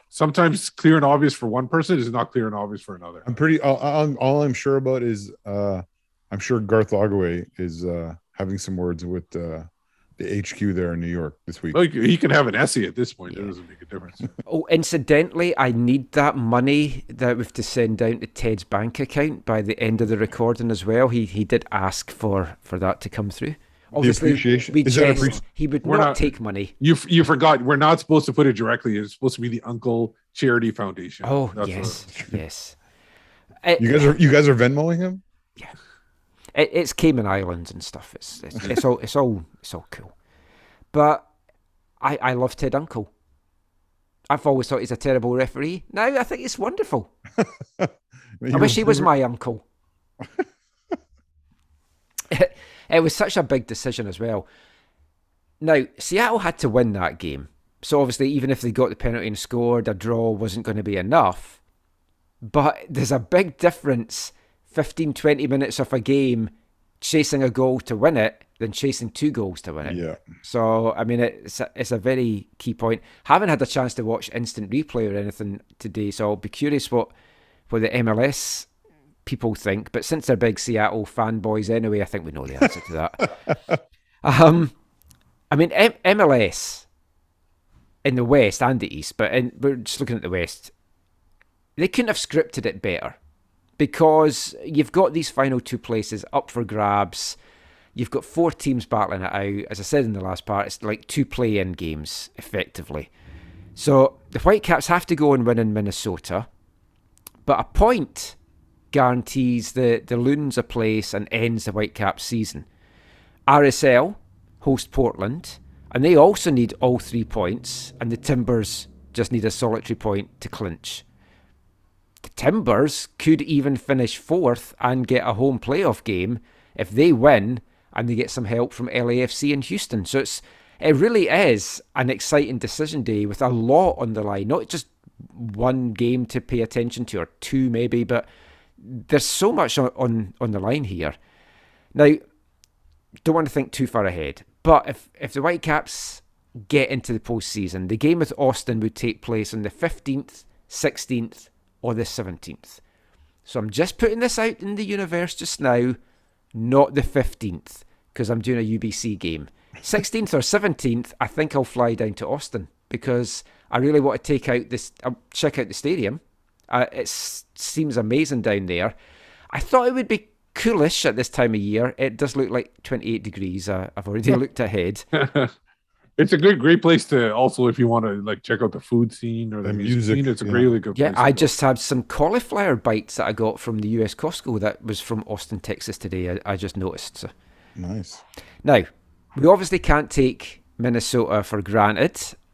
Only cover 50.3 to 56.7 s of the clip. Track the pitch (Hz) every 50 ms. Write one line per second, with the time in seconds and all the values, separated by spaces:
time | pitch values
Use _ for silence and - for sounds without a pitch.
50.3 | _ - - - _ _ _ _ _ _ _ _ 381 - _ _ _ _ _ _
51.3 | _ _ _ _ _ _ _ _ _ _ _ _ _ _ _ _ _ - - _
52.3 | 156 131 139 269 - - - - - - - - 160 165 165 156 - - 208 -
53.3 | - 190 143 - 139 127 107 - 110 - - 131 113 - 110 98 90 98 113 117
54.3 | 110 98 - - _ _ _ _ _ _ _ _ _ _ _ _ _ _ _ _
55.3 | _ _ _ _ _ _ 156 160 156 139 131 - _ - - - 175 202 240 226
56.3 | 233 214 185 175 - - - 123